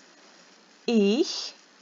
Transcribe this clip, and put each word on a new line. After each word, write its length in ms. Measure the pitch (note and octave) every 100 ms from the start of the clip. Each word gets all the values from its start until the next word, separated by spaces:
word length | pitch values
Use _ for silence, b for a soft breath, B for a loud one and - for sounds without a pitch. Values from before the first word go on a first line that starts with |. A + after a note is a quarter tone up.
| - - - - - - _ _ -
Ich 680 | A3+ G3 A#3 F4+ - - - _ _